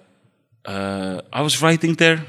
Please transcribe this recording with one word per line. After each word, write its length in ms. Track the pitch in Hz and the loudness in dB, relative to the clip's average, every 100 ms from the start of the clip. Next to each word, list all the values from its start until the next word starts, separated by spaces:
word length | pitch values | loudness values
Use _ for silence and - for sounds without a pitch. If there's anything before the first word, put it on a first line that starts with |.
| _ _ _ _ _ _ | _ _ _ _ _ _
uh, 560 | - 98 98 98 95 92 - | -10 -6 -4 -4 -4 -6 -8
I 100 | 127 | -4
was 160 | 151 127 | -2 2
writing 340 | 160 165 165 160 | 2 2 2 2
there. 240 | 165 160 | 2 2